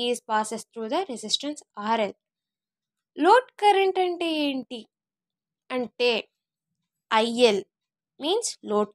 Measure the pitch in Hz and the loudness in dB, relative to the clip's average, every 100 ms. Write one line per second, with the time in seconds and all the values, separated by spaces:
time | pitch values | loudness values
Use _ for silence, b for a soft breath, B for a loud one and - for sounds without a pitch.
0 | 240 240 - 214 214 220 - 233 220 302 | -2 -4 -2 -4 -2 -8 -12 -12 -6 -4
1 | 381 233 214 - 285 302 - - 208 226 | -4 -10 -6 -6 -6 -12 -14 -10 -2 -2
2 | 196 - _ _ _ _ _ _ _ _ | -2 -6 _ _ _ _ _ _ _ _
3 | _ - 320 480 - - 415 392 381 370 | _ 0 4 4 2 2 4 4 2 0
4 | 359 349 339 311 285 269 240 247 214 _ | -2 -2 -4 -2 -2 -4 -8 -14 -16 _
5 | _ _ _ _ _ _ - 254 240 - | _ _ _ _ _ _ -8 -6 -6 0
6 | 247 226 - _ _ _ _ _ _ _ | 0 0 -4 _ _ _ _ _ _ _
7 | _ 220 233 233 247 202 - _ _ _ | _ 0 0 4 4 4 -4 _ _ _
8 | _ - 285 427 453 - 214 208 208 | _ -8 -2 -2 -4 -8 -2 0 -2